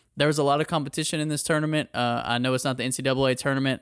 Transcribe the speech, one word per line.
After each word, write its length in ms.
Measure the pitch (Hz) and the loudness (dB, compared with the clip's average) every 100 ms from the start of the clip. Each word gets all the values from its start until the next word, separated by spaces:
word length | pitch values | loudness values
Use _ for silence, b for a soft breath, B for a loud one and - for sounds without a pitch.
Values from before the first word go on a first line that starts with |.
| B - | B 0
there 120 | 147 | 2
was 100 | 151 | 2
a 60 | |
lot 180 | 139 147 | 2 2
of 60 | 156 | 2
competition 520 | 165 139 - 151 156 | -2 -2 -4 -4 -2
in 80 | 151 | -2
this 160 | 147 | -2
tournament. 460 | - 156 156 151 - | 0 0 2 0 -2
Uh, 280 | - 120 117 | -2 -2 -2
I 140 | - 120 | -2 0
know 160 | 127 | 0
it's 100 | 127 | 0
not 140 | 139 127 | 0 -2
the 60 | |
N 100 | 123 | -2
C 80 | 131 | -2
double 240 | 135 131 135 | 0 2 2
A 100 | 123 | 2
tournament. 460 | 143 135 135 127 | 0 0 0 -2